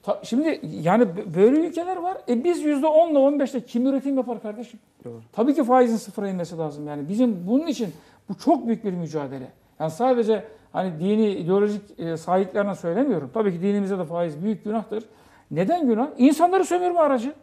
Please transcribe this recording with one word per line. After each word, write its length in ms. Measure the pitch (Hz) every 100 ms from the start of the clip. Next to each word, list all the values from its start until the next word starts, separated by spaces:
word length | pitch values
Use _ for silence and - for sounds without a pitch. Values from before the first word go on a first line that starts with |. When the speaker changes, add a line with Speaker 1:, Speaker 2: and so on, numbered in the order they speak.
Speaker 1:
Ta-, 160 | - -
şimdi 380 | - 240 320 - 156 190
yani 260 | 160 214 220 170
b-, 160 | 208 160
böyle 240 | 214 302
ülkeler 380 | 330 330 349 370
var. 200 | 349 381 -
E, 140 | 240
biz 160 | 339 330
yüzde 240 | 294 285 311
onla 320 | 311 339 294
on 200 | 269 285
beşle 200 | 262 254
kim 260 | - 240 262
üretim 300 | 277 277 269
yapar 240 | 247 226
kardeşim? 380 | 214 214 233 - _ _ -
Speaker 2:
Doğru. 160 | - -
Speaker 1:
Tabii 240 | - 254 285
ki 80 |
faizin 340 | 240 254 247 226
sıfıra 320 | 208 208 202
inmesi 280 | 185 160 165
lazım 300 | 156 143 147
yani. 220 | 147 143
Bizim 380 | 208 247 185 175
bunun 200 | 254 330
için 260 | 247 196 - - _ -
bu 80 | 196
çok 300 | - 320 233
büyük 160 | 226 202
bir 60 |
mücadele. 600 | 180 160 151 139 135 131 - _ -
Yani 120 | 160
sadece 540 | 160 254 240 214 214 - - _
hani 280 | 165 185 156
dini, 300 | 185 214 214
ideolojik, 680 | 190 170 196 208 208 - -
e, 180 | 165 160
sahiplerine 580 | 165 185 190 214 202 175
söylemiyorum. 540 | 170 180 285 180 131
Tabii 200 | 226 208
ki 80 | 170
dinimize 360 | 196 202 196 196
de 80 | 156
faiz 380 | 170 170 147
büyük 200 | 202 202
günahtır. 400 | 208 220 208 214 - _ _ _ -
Neden 360 | 147 190 349 269
günah? 220 | 214 294 -
İnsanları 480 | 254 311 349 381 349
sömürme 340 | 349 359 349
aracı. 340 | 302 262 247 -